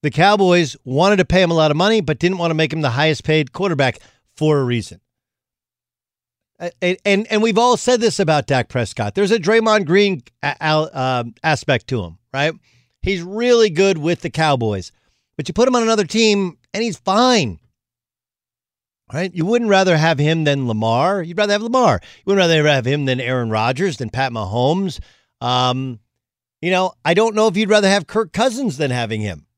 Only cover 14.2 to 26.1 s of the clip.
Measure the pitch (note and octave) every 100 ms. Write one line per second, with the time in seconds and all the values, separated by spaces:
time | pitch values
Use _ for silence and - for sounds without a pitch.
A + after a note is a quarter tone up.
14.2 | - - D#3 C3+ A2+ G2+ F2+ _ _ _
15.2 | _ - C#3+ F3 B3 B3+ A3+ A3+ F3+ A3
16.2 | A3 G3+ F#3 - _ G3 A#3 E3+ - G3
17.2 | B3+ A#3+ C3 E2+ _ _ _ _ _ _
18.2 | _ _ _ _ _ _ _ _ _ B2
19.2 | F#3+ F3+ E3 A#3+ A#3 G3 F#3 E3 D#3+ D3+
20.2 | D3 E3 D3+ C#3 B2+ A2 A2+ A#2 D#3+ G3+
21.2 | E3 F3 G#3 G#3 A3+ B3+ A#3 G#2+ - -
22.2 | - G3 F3 D#3+ D3+ C#3 A#2+ D3 C3+ B2+
23.2 | A#2+ B2+ A#2 A2 A2+ C3 F#3+ D3 A#2 -
24.2 | C3 A#2 G2 A2 B2+ F3 G3 - - _
25.2 | _ _ A#2+ B2 B2+ B2+ C3 A#2 _